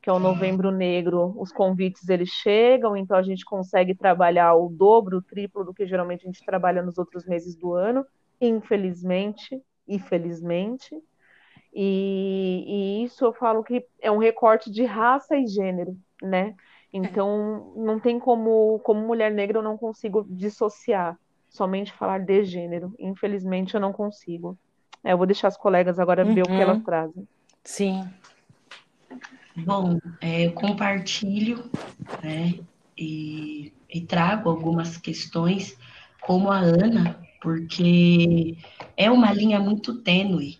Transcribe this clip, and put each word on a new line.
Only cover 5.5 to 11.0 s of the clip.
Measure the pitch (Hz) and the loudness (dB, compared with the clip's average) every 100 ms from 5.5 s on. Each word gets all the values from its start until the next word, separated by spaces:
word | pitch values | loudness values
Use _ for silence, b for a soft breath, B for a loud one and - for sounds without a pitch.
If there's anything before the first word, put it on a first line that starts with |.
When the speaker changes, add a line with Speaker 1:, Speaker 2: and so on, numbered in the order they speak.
| 202 | -8
Speaker 1:
do | 185 | -12
que | 190 190 | -6 -4
geralmente | 185 180 175 | -2 -4 -8
a | 185 | -10
gente | 185 | -12
trabalha | - 190 180 180 | -6 0 2 0
nos | 180 170 | -2 -6
outros | 175 180 180 | -6 -8 -6
meses | 170 175 165 | -6 -6 -10
do | 175 | -4
ano, | 175 196 254 269 _ _ _ | -2 0 -2 -4 _ _ _
infelizmente | 240 220 214 208 185 175 180 180 202 214 - 262 _ _ - | 0 0 -2 -2 -2 -6 -2 -2 -2 -8 -14 -16 _ _ -8
e | 196 | -8
felizmente. | 196 175 170 170 170 170 196 254 - 311 | -4 -4 -4 -8 -4 -4 -4 -8 -12 -18